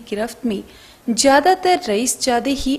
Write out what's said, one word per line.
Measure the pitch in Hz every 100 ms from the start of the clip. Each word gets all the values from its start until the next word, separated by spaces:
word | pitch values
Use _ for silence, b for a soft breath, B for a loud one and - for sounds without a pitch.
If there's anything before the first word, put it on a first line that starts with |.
| 233
गिरफ्त | 208 233 - 240
में | 196 - B B B -
ज्यादातर | 220 277 277 320 370 370 359 -
रईसजादे | 202 254 - - 240 262
ही | 277 262